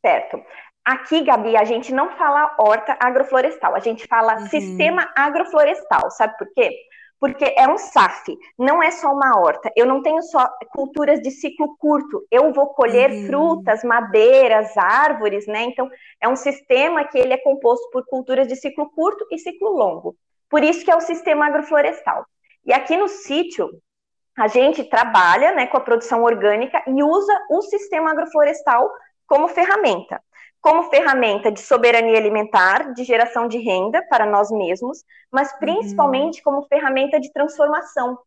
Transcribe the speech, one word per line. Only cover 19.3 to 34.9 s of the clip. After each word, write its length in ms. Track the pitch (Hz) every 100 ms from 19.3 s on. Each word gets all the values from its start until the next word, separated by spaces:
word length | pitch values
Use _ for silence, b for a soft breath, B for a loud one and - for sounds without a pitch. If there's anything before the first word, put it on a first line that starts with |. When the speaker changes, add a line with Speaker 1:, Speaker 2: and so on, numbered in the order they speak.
Speaker 1:
e 80 | 330
ciclo 300 | 349 - 415 359
longo. 400 | 202 165 - - _ _ _
Por 160 | 302
isso 180 | 302 339
que 80 | -
é 60 | 330
o 40 |
sistema 440 | 339 330 - 294 294
agroflorestal. 800 | 294 302 302 285 330 - - - _ _ _
E 80 | -
aqui 240 | 262 262 339
no 100 | 392
sítio, 640 | - - 285 349 - 175 - _ _ _ _ _ -
a 100 | 214
gente 360 | 247 277 320
trabalha, 680 | - - 233 196 175 190 302
né, 140 | 359 247
com 100 | 269
a 40 |
produção 420 | 269 233 233 233
orgânica 580 | 233 220 208 208 262 311 -
e 160 | 262
usa 300 | 294 359 403 392 -
o 120 | 330
sistema 480 | - 403 - 320 320
agroflorestal 800 | 311 320 311 294 320 - 240 415 B B _ _
como 220 | 285 339
ferramenta. 720 | 339 370 415 320 180 - - _ b b _
Como 240 | 302 330 349
ferramenta 600 | 277 294 262 233 202 214
de 100 | 208
soberania 580 | - 247 240 233 226 226
alimentar, 760 | 214 214 214 208 180 208 294
de 120 | 240
geração 440 | 254 226 233 240 233
de 100 | 226
renda 440 | 226 185 196 320 -
para 160 | 247 214
nós 240 | 208 208
mesmos, 540 | 214 175 190 240